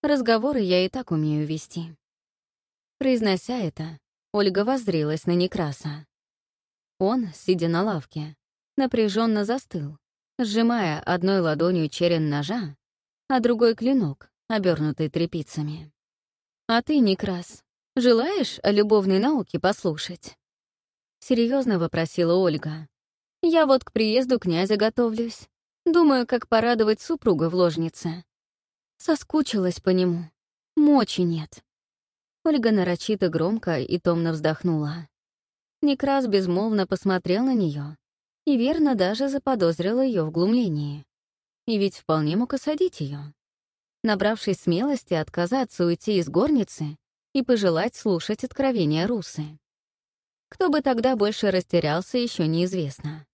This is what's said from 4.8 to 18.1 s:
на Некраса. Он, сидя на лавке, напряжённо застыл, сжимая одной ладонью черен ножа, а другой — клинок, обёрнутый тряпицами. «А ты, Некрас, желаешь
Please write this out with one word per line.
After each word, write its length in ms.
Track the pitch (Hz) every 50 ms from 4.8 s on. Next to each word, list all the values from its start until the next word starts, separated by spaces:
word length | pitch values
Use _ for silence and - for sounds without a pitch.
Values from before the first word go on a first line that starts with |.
| 233 202 180 160 151 151 156 165 -
на 60 | -
Некраса. 760 | 175 175 175 185 - - 170 147 139 - - 151 147 151 151 _ _ _ _ _ _ _ _ _ _ _ _ _ _ _ _ _ _ _
Он, 300 | 185 196 233 262 233 180 151
сидя 320 | - - - 185 175 165
на 160 | 165 170 170
лавке, 540 | 190 220 202 156 139 _ _ 156 151 151 151 _ _ _ _ _ _ _ _
напряжённо 680 | - 269 247 - 233 220 208 190 214 226 226 214 208 202
застыл, 540 | 202 240 269 - _ - 175 147 143 156 _ _ _ _ _ _ _ _ -
сжимая 640 | 247 214 202 220 233 233 240 233 202 160 151 156
одной 400 | - - 175 180 175 190 196 190
ладонью 480 | 175 160 151 147 160 180 185 170 160 147
черен 400 | - - 175 175 170 160 156 151
ножа, 480 | 143 147 143 143 214 247 202 151 143 _ _ _ _ _ _ _ _ _ _ _
а 120 | 262 254
другой — 340 | 226 233 240 220 240 233 226
клинок, 540 | - 226 247 277 262 208 147 139 _ - _ _ _ _
обёрнутый 640 | _ 226 214 190 180 165 151 151 151 143 - 156 151
тряпицами. 800 | - 170 170 165 - 165 147 - - 160 151 151 151 160 156 156 _ _ _ _ _ _ _ _ _ _ _ _ _ _ _ -
«А 120 | 226 233
ты, 200 | 240 - 302 294
Некрас, 640 | 247 202 190 - - 196 185 175 175 - - - _ _ _ _ _ _ _
желаешь 640 | 262 240 247